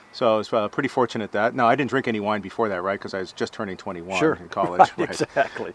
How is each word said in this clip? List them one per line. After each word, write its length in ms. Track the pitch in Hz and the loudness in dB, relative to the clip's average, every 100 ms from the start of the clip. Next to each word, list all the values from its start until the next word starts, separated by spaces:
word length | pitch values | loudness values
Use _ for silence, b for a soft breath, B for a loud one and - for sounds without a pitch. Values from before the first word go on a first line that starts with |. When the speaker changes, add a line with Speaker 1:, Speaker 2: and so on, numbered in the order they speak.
| B | B
Speaker 1:
So 220 | - 120 | -2 2
I 40 | 110 | 2
was, 140 | 101 | 2
uh, 160 | 113 104 | 0 0
pretty 200 | - 135 | -2 -2
fortunate 440 | - 120 120 101 | 2 0 0 -4
that, 220 | 101 113 | 0 2
now 140 | 127 117 | 4 4
I 80 | 135 | 4
didn't 140 | 127 | 2
drink 180 | 135 127 | 0 0
any 120 | 110 | 0
wine 200 | 101 107 | 0 -2
before 280 | 95 - 110 | -4 -2 -2
that, 120 | 92 | 0
right? 160 | 95 101 | -2 -2
'Cause 140 | - | -4
I 60 | 95 | -6
was 140 | 92 | -8
just 200 | - 120 | -6 -6
turning 240 | - 104 90 | -6 -8 -8
twenty-one 420 | - 90 87 95 | -8 -10 -6 0
Speaker 2:
Sure. 160 | 156 | 2
Speaker 1:
in 140 | - - | 0 -4
college, 320 | 208 175 180 | -2 0 4
Speaker 2:
<laughs> 160 | - - | 2 2
Right, 20 | |
Speaker 1:
right? 120 | 160 | -4
Speaker 2:
exactly. 640 | - 147 - - - 95 | -2 -2 0 -2 -4 -10